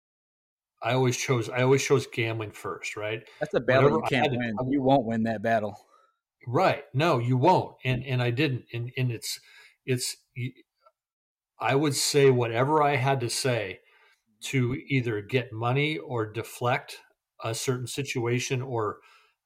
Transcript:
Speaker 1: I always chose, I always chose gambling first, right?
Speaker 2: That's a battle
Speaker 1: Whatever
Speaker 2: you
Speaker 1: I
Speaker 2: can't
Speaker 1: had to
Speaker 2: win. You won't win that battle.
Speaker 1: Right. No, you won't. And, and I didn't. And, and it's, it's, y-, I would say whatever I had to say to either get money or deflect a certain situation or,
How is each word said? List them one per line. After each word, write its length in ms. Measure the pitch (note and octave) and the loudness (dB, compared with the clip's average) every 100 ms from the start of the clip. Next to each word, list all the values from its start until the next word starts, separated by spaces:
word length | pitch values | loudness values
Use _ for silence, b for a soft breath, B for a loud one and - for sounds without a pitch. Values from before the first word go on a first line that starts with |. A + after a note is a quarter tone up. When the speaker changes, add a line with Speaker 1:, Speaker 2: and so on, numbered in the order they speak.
| _ _ _ _ _ _ _ _ | _ _ _ _ _ _ _ _
Speaker 1:
I 100 | A2+ | -2
always 240 | B2+ C3 A#2+ | 2 2 0
chose, 320 | - B2+ A2 | 0 0 0
I 120 | B2 | 2
always 220 | B2+ C3+ | 4 4
chose 240 | - C3 G#2+ | 4 2 2
gambling 400 | - A2+ A2+ G#2 | -4 -4 -4 -8
first, 460 | - G2+ E2+ - - | -10 -10 -8 -10 -6
right? 240 | G#2+ A2+ - - | -6 -6 -10 -10
Speaker 2:
That's 140 | D3+ | -4
a 60 | F3 | -2
battle 240 | A#2+ B2+ C#3 | 2 6 6
Speaker 1:
Whatever 80 | D#3 | 4
Speaker 2:
you 40 | - | 0
Speaker 1:
I 40 | |
Speaker 2:
can't 140 | C3 | 0
Speaker 1:
had 80 | B2 | 2
to 40 | B2 | 0
Speaker 2:
win. 320 | A#2+ G#2 C3 | -2 -4 -2
You 100 | C#3+ | 0
won't 240 | C3 C#3 A2 | 4 4 2
win 180 | A2+ | 0
that 200 | A2+ G#2+ | -2 -2
battle. 340 | G#2+ A2+ G#2 G2 b b b b _ _ - | 0 0 0 -8 b b b b _ _ -4
Speaker 1:
Right. 360 | B2 F3+ A#2+ - | 0 2 0 -4
No, 260 | C3 E3 C3+ | 0 2 2
you 180 | A#2+ B2+ | 2 4
won't. 380 | C#3 E3+ F#2 - | 6 4 2 -6
And, 200 | B2+ B2+ | -4 -4
and 180 | C3 B2+ | -2 -2
I 100 | A#2+ | 0
didn't. 340 | A#2 D3+ B2 - | 0 0 -2 -6
And, 180 | A#2 A#2+ C3 | -10 -8 -4
and 140 | B2+ | -4
it's, 280 | A2+ - - B B B B - | -4 -8 -10 B B B B -4
it's, 320 | B2+ - - _ - | -4 -4 -10 _ -10
y-, 180 | B2 - _ _ _ _ _ _ _ _ _ - | -10 -12 _ _ _ _ _ _ _ _ _ -4
I 160 | A2 C#3 | 0 2
would 200 | D3+ C3 | 2 0
say 360 | - D3 C#3 | 0 6 6
whatever 500 | B2+ A#2 A2+ C3+ D#3 | 6 2 0 2 4
I 140 | C#3+ C#3+ | 4 2
had 240 | C3 C#3 | 0 0
to 100 | A#2 | -2
say 500 | - C3+ A#2+ G2 F#2 b b b b _ _ - | -2 -2 -2 -4 -10 b b b b _ _ -4
to 300 | C3+ A#2+ C#3+ - | 0 0 -2 -2
either 340 | C3+ A#2+ G#2+ | 0 0 -4
get 320 | G2+ C3 A#2 | -2 -2 -2
money 460 | A2 A#2 C3+ D3 D#3 | -4 0 0 0 -4
or 260 | - A#2+ G#2+ | -6 -4 -4
deflect 720 | G#2 - - A#2+ C#3 - - - _ _ - | -6 -10 -4 -2 -2 -4 -18 -20 _ _ -10
a 100 | A2+ | -8
certain 320 | A2+ - B2+ A#2+ | -4 -4 -4 -6
situation 800 | - C3 B2+ A#2 B2 - C3 | -8 -6 -4 -2 -2 -2 -4
or, 340 | C3 A#2+ G#2 - b b b b | -4 -4 -4 -6 b b b b